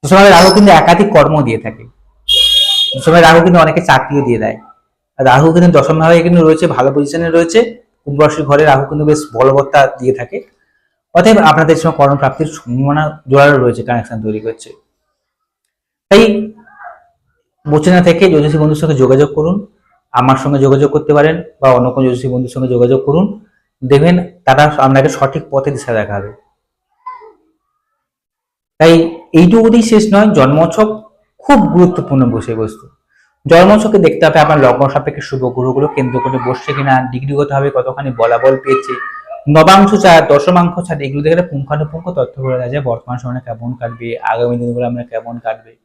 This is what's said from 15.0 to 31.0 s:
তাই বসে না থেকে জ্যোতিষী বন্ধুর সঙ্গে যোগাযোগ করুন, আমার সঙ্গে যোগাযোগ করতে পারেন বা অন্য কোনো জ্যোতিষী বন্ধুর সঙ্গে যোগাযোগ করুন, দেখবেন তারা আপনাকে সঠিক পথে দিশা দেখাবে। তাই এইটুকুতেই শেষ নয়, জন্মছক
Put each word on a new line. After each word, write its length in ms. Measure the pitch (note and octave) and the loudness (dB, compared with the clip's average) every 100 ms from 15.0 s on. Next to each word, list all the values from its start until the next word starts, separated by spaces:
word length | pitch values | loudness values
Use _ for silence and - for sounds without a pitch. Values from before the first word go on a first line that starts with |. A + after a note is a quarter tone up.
| _ _ _ _ _ _ _ _ _ _ _ | _ _ _ _ _ _ _ _ _ _ _
তাই 120 | G3+ A3+ G#3+ A3 - _ _ - - _ _ _ _ _ _ D3+ | 2 2 0 -8 -16 _ _ -20 -20 _ _ _ _ _ _ -2
বসে 240 | D3+ F3+ | 0 2
না 100 | F3+ | 2
থেকে 220 | E3+ E3+ F#3+ | 2 2 2
জ্যোতিষী 280 | D#3 D3+ D3+ | 2 0 0
বন্ধুর 220 | D3+ D3+ | 0 -2
সঙ্গে 140 | D#3+ C#3 | -2 0
যোগাযোগ 340 | B2+ C3 C#3+ - | 2 2 0 -2
করুন, 200 | D#3 G3 - _ _ _ _ | -2 -4 -8 _ _ _ _
আমার 240 | B2 B2+ C3 | -2 0 0
সঙ্গে 160 | D3 C#3 | 0 0
যোগাযোগ 300 | C3+ C#3 C#3+ | 2 2 0
করতে 200 | D3+ - | -2 0
পারেন 220 | D3 D3+ E3 - _ | 2 2 -2 -10 _
বা 80 | C3+ | 0
অন্য 160 | B2 B2 | 2 0
কোনো 120 | B2+ C3 | -2 -2
জ্যোতিষী 220 | B2 B2+ | -2 -4
বন্ধুর 260 | B2 B2 | -6 -6
সঙ্গে 160 | C#3 B2+ | -6 -4
যোগাযোগ 260 | B2 A#2+ C3+ - | 0 0 0 0
করুন, 200 | D#3 G3+ - _ _ _ _ | -2 -2 -6 _ _ _ _
দেখবেন 340 | B2+ C#3 D#3+ F3+ F3 _ - | -2 0 2 0 -4 _ -2
তারা 180 | C3 D3+ D3 | 2 2 2
আপনাকে 320 | C3+ C3+ D3 | 2 2 0
সঠিক 340 | C3+ C3+ D#3+ - | -2 -4 -4 -6
পথে 200 | C3+ C#3 | -4 -4
দিশা 200 | C3 - | -8 -6
দেখাবে। 360 | A2+ G#2 G2+ G2+ G#2+ _ _ _ _ _ _ - - A4 _ _ _ _ _ _ _ _ _ _ _ _ _ _ _ | -6 -6 -8 -10 -18 _ _ _ _ _ _ -20 -20 -20 _ _ _ _ _ _ _ _ _ _ _ _ _ _ _
তাই 140 | D#3+ E3 E3 - - | 2 4 2 -6 -2
এইটুকুতেই 500 | D#3+ F3 A3+ A3+ A#3 | 2 4 4 4 2
শেষ 200 | A3+ G#3+ G#3+ | 2 2 2
নয়, 140 | G3 G#3+ | 2 2
জন্মছক 540 | E3 C3 D3+ E3+ - G#3+ A3 | 2 2 2 -2 -2 -4 -4